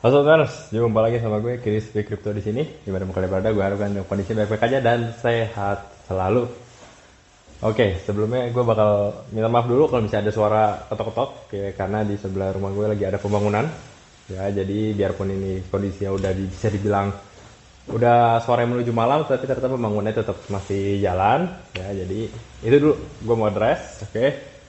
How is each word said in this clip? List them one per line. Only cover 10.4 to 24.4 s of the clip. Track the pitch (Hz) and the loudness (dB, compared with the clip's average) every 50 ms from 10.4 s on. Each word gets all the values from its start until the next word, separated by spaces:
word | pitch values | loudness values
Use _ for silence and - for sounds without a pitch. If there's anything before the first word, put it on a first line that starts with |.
| 107 104 107 107 110 107 101 - - - | 2 2 4 4 4 2 2 -2 -6 -8
ketok-ketok, | 113 104 110 110 - 120 127 131 - - - - - | -6 -4 -4 -4 -2 -4 -4 -4 -6 -16 -16 -10 -8
ya, | 98 98 98 95 | -6 -6 -6 -6
karena | - 98 92 101 107 | -6 -4 -2 -2 -2
di | 107 101 101 | -2 -2 -4
sebelah | 101 - 98 95 95 95 95 95 | -4 -6 -6 -4 -4 -2 -2 -2
rumah | 95 98 98 98 | -4 -4 -4 -2
gue | 101 104 107 107 | -2 -2 0 0
lagi | 101 101 | 0 -2
ada | 95 92 98 | -2 -2 -2
pembangunan. | - 101 104 104 104 104 104 107 127 156 160 - - - - - - - - - - - 98 | -2 0 0 2 2 2 2 0 0 -2 -4 -10 -16 -20 -20 -20 -20 -20 -20 -20 -16 -12 -10
Ya, | 92 95 101 | -6 -4 -2
jadi | 101 101 95 95 98 104 110 107 107 | -2 -2 -2 -2 -2 -2 -2 -2 0
biarpun | 101 98 95 92 - 101 98 98 | 0 0 0 0 -2 -4 -4 -2
ini | 95 95 95 92 95 92 - | -4 -4 -4 -4 -6 -6 -4
kondisinya | - 98 101 98 92 - 101 98 98 | -2 -2 -2 -2 -4 -4 -4 -4 -2
udah | 95 95 95 92 | -2 0 -2 -2
di-, | 95 98 95 | -2 -4 -6
bisa | 92 - - 110 104 | -6 -2 -2 -2 -2
dibilang | 101 98 107 101 98 98 101 98 - - - - - - - - - - - - - - - - | 0 0 0 2 2 0 0 -4 -6 -12 -20 -20 -20 -20 -20 -20 -20 -20 -20 -20 -20 -14 -6 -2
udah | 113 120 120 120 120 117 117 113 117 | 2 4 6 6 6 6 6 4 2
sore | 117 - 120 120 120 | 2 2 2 2 2
menuju | 120 123 123 120 120 113 | 2 0 0 0 0 0
malam, | 117 113 120 139 156 156 147 | 2 2 4 2 2 2 0
tapi | 139 123 - | -2 -2 0
ternyata | 135 131 123 127 127 | -2 -2 -2 0 -2
pembangunannya | 131 123 117 107 104 107 98 107 107 | -2 0 0 0 0 0 0 0 -2
tetap | 117 107 - 98 - - - | -2 -2 -2 -4 -8 -6 -8
masih | 101 95 95 - 98 98 98 101 101 98 101 | -6 -6 -4 -4 -4 -2 0 0 0 0 0
jalan. | 95 90 90 95 104 123 147 180 180 185 - - - - | 0 2 2 4 4 4 2 0 -2 -6 -10 -16 -14 -12
Ya, | 92 90 98 101 | -10 -8 -6 -6
jadi | 95 90 90 98 107 113 - - - - - - - - | -6 -6 -6 -4 -6 -6 -8 -10 -14 -16 -18 -18 -6 2
itu | 113 127 143 | 6 6 6
dulu, | 143 151 139 | 6 6 2
gue | - - - - - - 110 120 | 2 -2 -14 -14 -10 0 0 0
mau | 113 110 107 98 | 2 2 0 2
address, | 104 107 120 156 - - - - - 107 98 | 2 2 2 2 0 -4 -14 -14 -14 -14 -8
oke. | - 107 123 139 151 - | -2 0 0 0 0 -2